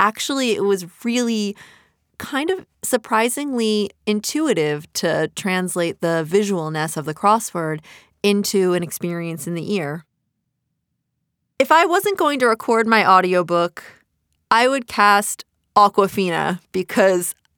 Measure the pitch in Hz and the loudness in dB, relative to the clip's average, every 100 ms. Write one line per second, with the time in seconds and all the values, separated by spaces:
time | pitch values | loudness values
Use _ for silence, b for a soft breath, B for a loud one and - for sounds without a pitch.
0 | 190 - - 277 247 208 196 190 175 - | 0 -2 -6 -2 -2 0 0 -2 -4 -8
1 | 233 240 233 220 202 202 B B B B | -4 -2 -2 -2 -4 -8 B B B B
2 | _ - - 277 320 381 - _ - 240 | _ -18 -8 -4 -4 -4 -8 _ -4 -4
3 | - 220 240 277 285 247 220 214 202 - | 0 -2 0 -4 -6 -2 0 0 -2 -6
4 | - 208 - 302 311 185 151 147 165 - | -4 -4 -4 -2 0 0 0 -4 -8 -6
5 | 170 156 156 - 196 185 180 180 170 - | -2 -2 -4 -6 -4 -4 -2 -2 -4 -2
6 | 165 165 156 196 202 185 156 156 156 160 | -2 -2 0 0 0 -2 -4 -4 -4 -6
7 | 147 151 202 226 - 175 160 156 B B | -8 -2 2 2 -2 -6 -4 -6 B B
8 | B _ 208 202 196 196 185 180 170 - | B _ 0 0 0 0 2 0 -4 -8
9 | 175 170 170 165 170 170 156 202 143 165 | -8 -6 -8 -8 -8 -8 -4 -4 -4 -8
10 | - _ _ _ _ _ _ _ _ _ | -14 _ _ _ _ _ _ _ _ _
11 | _ _ _ _ _ - 262 320 339 359 | _ _ _ _ _ -2 4 6 6 2
12 | 403 381 302 285 247 226 - 226 226 226 | 0 0 0 2 2 2 0 0 4 4
13 | 180 185 185 180 165 170 175 - - - | 6 6 4 0 2 0 0 -4 -20 -20
14 | _ _ _ _ _ 226 254 269 240 - | _ _ _ _ _ 2 4 0 -4 2
15 | 208 202 202 - - _ _ - 202 208 | 4 4 2 -8 -14 _ _ 4 4 4
16 | 196 - 185 160 156 175 - 185 180 - | 0 0 -2 -2 -2 -4 -6 -6 -2 2
17 | 190 180 180 - _ | 2 2 -2 -10 _